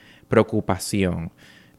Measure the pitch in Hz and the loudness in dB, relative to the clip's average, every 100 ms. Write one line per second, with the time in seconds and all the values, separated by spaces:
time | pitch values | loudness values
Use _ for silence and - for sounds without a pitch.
0 | - - - 110 107 107 - 90 - 104 | -20 -20 0 2 2 0 -2 -4 -2 0
1 | 92 85 82 - - - - | 0 -2 -8 -12 -20 -20 -20